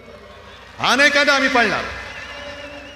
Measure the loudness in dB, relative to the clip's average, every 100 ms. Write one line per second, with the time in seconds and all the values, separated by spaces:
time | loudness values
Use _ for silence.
0 | -20 -20 -20 -20 -20 -20 -20 -4 0 4
1 | 4 4 4 4 2 2 2 0 -4 -10
2 | -12 -14 -14 -14 -14 -14 -16 -16 -18